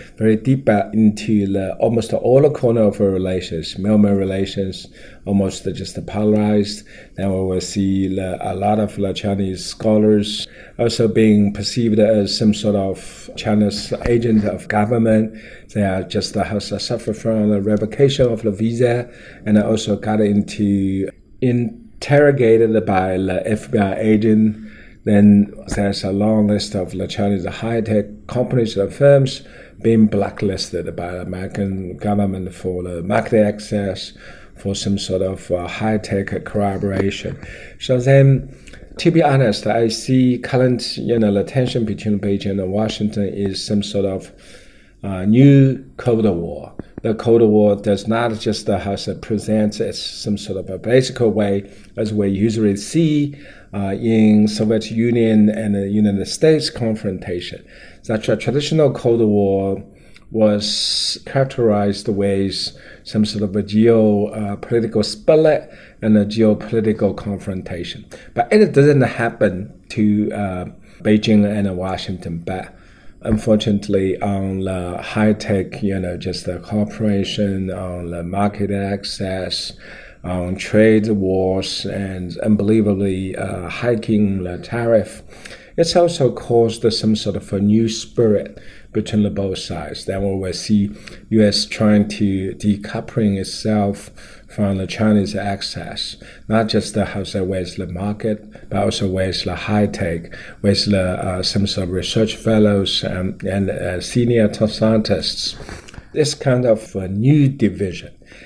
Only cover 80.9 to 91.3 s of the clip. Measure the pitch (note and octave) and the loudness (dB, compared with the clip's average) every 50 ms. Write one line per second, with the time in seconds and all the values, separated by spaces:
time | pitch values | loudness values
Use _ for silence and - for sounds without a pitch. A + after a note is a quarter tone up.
80.9 | A2 A2 G#2 A2 G#2+ G2+ F#2+ F#2+ F#2+ F#2+ F#2 F#2 F#2 F#2+ F#2+ - - - - G2 | 6 4 4 2 0 0 0 0 0 0 2 0 0 0 -2 -4 -8 -8 -8 -6
81.9 | F#2+ G2 G2 F#2+ F#2+ F#2 F2+ F2 - - - A2 G#2+ G2+ G2+ G2+ A2 A2+ G#2 G#2 | -6 -6 -6 -8 -8 -8 -10 -10 -8 -4 0 2 2 2 4 2 4 4 4 2
82.9 | G2+ F#2+ G2+ G2 F#2+ F#2+ F#2+ F#2 - - - G2 G2 F#2 F2 E2+ - - A#2 A#2+ | 2 2 0 0 -2 -2 -4 -6 -6 -6 -6 -6 -6 -8 -8 -8 -8 -4 -2 0
83.9 | A#2+ G#2+ - - A2+ G#2 G#2 G2 G2 F#2+ F2+ F2+ F2+ F2 - - - A#2 A#2 A#2 | 0 0 0 0 2 2 2 2 0 -2 -4 -6 -8 -10 -10 -8 -6 -4 0 2
84.9 | A#2 G#2+ F#2 - - - - - - - - - - - - - - - E3+ E3 | 2 2 2 0 -8 -16 -20 -20 -20 -20 -20 -18 -20 -20 -20 -10 -2 -2 0 2
85.9 | - F3+ F3 E3+ E3+ - C#3 B2 - - - - A#2+ A#2 A#2 A2+ G#2 - - A2+ | 4 2 2 2 2 2 0 0 0 -2 -4 2 2 4 4 4 0 0 0 0
86.9 | G#2+ - - A2 G#2+ G#2 - G#2+ F2+ F#2 - - - G2 G2 G#2 G#2+ A2+ A2+ A2+ | 0 2 0 0 0 0 0 -4 -6 -6 -6 -4 -4 0 2 4 4 4 4 2
87.9 | A2 - - - - - A#2+ A2 G#2 G2 - - - - - - - - - - | -2 -4 -10 -6 0 2 4 4 4 2 0 -4 -12 -18 -20 -18 -20 -20 -20 -6
88.9 | - A2 G#2 - - G#2+ G#2 G2+ - G2 G2 F#2+ F#2+ - - - F2+ E2 D2+ D2+ | -6 -6 -4 -2 0 0 0 0 0 -2 -4 -4 -4 -6 -8 -10 -10 -10 -10 -10
89.9 | - - - - F#2+ G2 G2+ G2+ F#2+ F#2+ F#2+ F#2 E2+ F2 - - G#2+ G#2 G2+ G2+ | -12 -10 -8 -6 -4 -4 -2 -2 -2 -4 -4 -6 -6 -8 -2 0 2 2 2 0
90.9 | G#2 - - - - - - - | -4 -10 -16 -18 -18 -20 -8 0